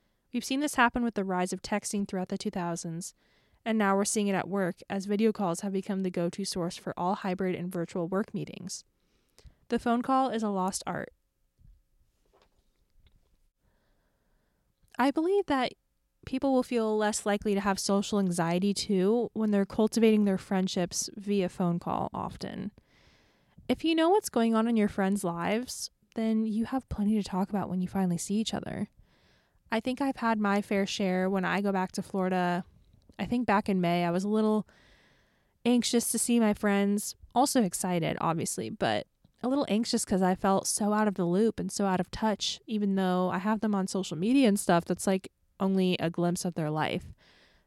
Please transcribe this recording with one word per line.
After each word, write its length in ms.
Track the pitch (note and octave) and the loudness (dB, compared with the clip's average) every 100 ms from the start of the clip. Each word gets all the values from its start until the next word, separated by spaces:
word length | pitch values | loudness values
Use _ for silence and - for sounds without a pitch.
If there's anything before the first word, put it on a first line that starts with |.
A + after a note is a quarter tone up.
| _ _ _ | _ _ _
We've 120 | A#3+ | -6
seen 140 | - C4+ | -2 -2
this 160 | D4 | 0
happen 300 | - A#3+ B3 | 2 2 2
with 100 | A#3 | -4
the 100 | G#3+ | -2
rise 280 | F#3+ F3+ F#3 | -2 -2 -2
of 100 | F#3 | -6
texting 460 | - G#3 - G3+ G3+ | -4 -4 -4 -6 -4
throughout 200 | F#3+ F#3 | -4 -6
the 100 | G3 | -6
two 120 | G#3+ | -6
thousands, 640 | F#3+ F3 E3+ E3+ E3 - - _ _ _ _ | -6 -6 -6 -8 -10 -10 -16 _ _ _ _
and 140 | A#3 A3 | -4 0
now 180 | G3+ G3 | 2 2
we're 80 | |
seeing 220 | G3+ A3 G3+ | 0 0 0
it 80 | |
at 140 | F#3+ - | -2 -2
work 320 | G3 F3+ - - | -2 -2 -4 -8
as 160 | G3 G3 | -6 -2
video 260 | G#3 A3+ | 2 2
calls 280 | G#3+ F#3+ E3+ | 2 -2 -2
have 120 | G3+ | -4
become 300 | F#3+ F#3+ F#3+ | -4 -4 -4
the 80 | F#3+ | -2
go-to 340 | F3+ F3 F#3+ | -2 -4 -4
source 320 | G3 F#3+ E3+ - | -6 -4 -4 -6
for 160 | - - | -8 -4
all 180 | F3+ | -2
hybrid 400 | G3+ G3 F#3 F#3+ | -2 -4 -2 -2
and 180 | F3 F3 | -4 -6
virtual 360 | F#3 E3+ F#3+ E3+ | -6 -6 -4 -2
work 260 | F#3+ A3 | -2 -4
meetings. 500 | F3+ D3+ - F3+ - - _ _ _ _ _ - _ - | -6 -8 -12 -12 -14 -16 _ _ _ _ _ -20 _ -4
The 100 | A#3 | -2
phone 240 | B3 A#3+ | 0 0
call 280 | B3 C4 C4 | 2 2 2
is 120 | A3 | 0
a 60 | G#3+ | -2
lost 340 | G3 F#3 - - | 0 -2 -4 -6
art. 240 | E3 - _ _ _ _ _ - - _ _ _ _ _ _ _ _ _ _ _ _ - _ _ _ _ _ _ _ _ _ _ _ _ _ _ _ _ _ _ - | -8 -8 _ _ _ _ _ -20 -20 _ _ _ _ _ _ _ _ _ _ _ _ -20 _ _ _ _ _ _ _ _ _ _ _ _ _ _ _ _ _ _ 0
I 140 | C4+ | 2
believe 340 | D#4+ E4 G4+ - | 2 2 2 2
that 260 | C#4 B3 - _ _ _ _ - | 0 0 -6 _ _ _ _ -8
people 260 | C4 C#4 | -2 2
will 120 | C4 | 2
feel 320 | B3 A#3+ A3 G#3+ | 2 0 2 2
less 280 | G#3+ G#3+ | 0 0
likely 300 | G#3+ G#3 G#3+ | 0 0 0
to 60 | G3 | 0
have 180 | G3+ F#3+ | 0 0
social 400 | - G3 G3 G#3 | 2 0 2 0
anxiety, 560 | F#3+ F3 E3 F3 G3+ | 0 0 0 2 0
too, 560 | G3 - F#3+ F#3+ A#3 A3 | 0 0 2 4 2 0
when 180 | A3 A3 | -2 2
they're 120 | G3+ | 2
cultivating 600 | G3 - A3 A#3 A3+ G#3+ | 2 2 2 6 6 6
their 140 | G3+ F#3+ | 4 0
friendships 720 | - F#3+ F#3 - F3 - - - | 0 0 0 -2 -4 -4 -8 -8
via 320 | G3+ G3+ F3+ | -2 0 0
phone 300 | - F3+ F3 | 0 0 0
call 320 | - - - | -2 -4 -4
often. 600 | - - - - - G3 - _ _ _ _ _ _ _ _ - | -6 -8 -8 -10 -8 -10 -12 _ _ _ _ _ _ _ _ -4
If 160 | C4 | -2
you 100 | D#4+ | 2
know 160 | E4 E4 | 4 4
what's 200 | G#4 - | 4 2
going 260 | A#3+ A3+ A3 | 2 2 4
on 100 | A3+ | 2
in 100 | A3+ | 2
your 120 | G#3 | 2
friends' 340 | - F#3+ G3+ | 2 0 0
lives, 680 | F3+ E3+ F3 G#3+ B3 - - _ _ - | -2 -2 -2 -2 -4 -10 -12 _ _ -4
then 280 | A3+ A3 | 0 0
you 200 | A3 G#3+ | 0 -2
have 240 | A3+ C4 - | -2 -4 -4
plenty 260 | - G#3 | -2 0
to 80 | A3 | 0
talk 280 | F#3+ F#3 G3 | 0 -2 -2
about 200 | G3+ - | -2 -2
when 100 | F#3 | -4
you 60 | F#3 | -2
finally 320 | G3 F#3 F3 | 0 0 0
see 160 | - | -2
each 180 | G#3 A3 | -2 -2
other. 360 | - - - G#3 _ _ _ _ _ _ _ - | -4 -6 -8 -8 _ _ _ _ _ _ _ -6
I 80 | A3+ | -4
think 200 | B3+ B3+ | -2 -2
I've 180 | C#4 - | -2 0
had 200 | A3+ A3 | 0 2
my 240 | G#3 G3+ | 2 0
fair 240 | G3+ G3+ G3 | 2 0 0
share 420 | - G3 F#3 F#3 | 0 0 2 0
when 160 | G3 | 0
I 160 | F3+ F3 | 0 0
go 120 | G3+ | 0
back 180 | F#3+ F#3 | 0 -2
to 100 | - | -6
Florida. 640 | - G3 F#3 F#3 F3+ F3 - - _ - _ - | -6 -2 0 2 0 0 -6 -16 _ -20 _ -8
I 60 | |
think 220 | F#3 A#3+ A3+ | -4 -2 2
back 220 | G#3 G#3+ | 2 2
in 120 | F#3+ | 0
May, 240 | F3 F3 | 2 2
I 60 | F3 | 2
was 120 | F3 | 0
a 60 | G3+ | 0
little 400 | G#3+ G#3+ G#3+ - - _ _ _ _ _ _ _ _ | 2 2 0 -2 -12 _ _ _ _ _ _ _ _
anxious 460 | A#3+ B3 - A#3 - | 2 2 2 0 0
to 80 | A3+ | -2
see 200 | - A#3 | 2 4
my 160 | G#3+ | 4
friends, 600 | G#3 G#3 G3+ G3+ G3+ - - - | 2 2 2 2 0 -4 -12 -4
also 280 | A#3+ C#4 C4+ | 0 2 4
excited, 540 | G3 - F#3 F3 D3+ - | 2 0 -2 0 0 -2
obviously, 500 | E3 D#3+ - - A2+ | -2 -2 -4 -6 -6
but 360 | A3 - G#2+ - _ _ _ | -2 0 0 -4 _ _ _
a 40 | A#3+ | -2
little 180 | C#4 - | 0 0
anxious 380 | G#3 A#3 A3+ - | 0 0 -2 0
'cause 160 | F#3 | 2
I 120 | F#3 | 2
felt 320 | F#3 G3 G3 - | 2 2 2 0
so 280 | - G#3 | -2 0
out 120 | G#3 G#3+ | 2 0
of 100 | F#3+ | 0
the 100 | E3+ | 2
loop 340 | F3+ A3+ - | 4 2 0
and 100 | F#3 | -4
so 140 | - | -2
out 160 | G3 F#3 | 0 0
of 100 | F3 | -2
touch, 520 | - A3 G3+ - - - | -2 -2 0 -4 -6 -6
even 280 | G#3+ G3+ | -2 0
though 340 | F#3+ F#3 F3+ F#3 | 2 2 2 0
I 100 | F3+ | 0
have 220 | G3+ A3 | -2 0
them 140 | A3 | 0
on 120 | G3+ F#3+ | 0 0
social 300 | F#3+ F#3+ D#3 | -4 -4 -2
media 320 | G3+ C4+ B3 | 2 6 6
and 100 | G3+ | 4
stuff, 280 | - E3+ - | 4 2 2
that's, 200 | F3+ - | -2 0
like, 240 | F#3+ - _ _ - | 0 -2 _ _ -4
only 360 | F#3+ F#3+ F#3 F3+ | 0 2 2 2
a 100 | E3 | -2
glimpse 380 | E3+ F3 F3 F3+ | 0 0 0 -4
of 80 | |
their 160 | E3+ D3+ | -4 -2
life. 420 | D#3 C#3+ F3+ - - _ _ _ _ | 0 -2 -2 -6 -20 _ _ _ _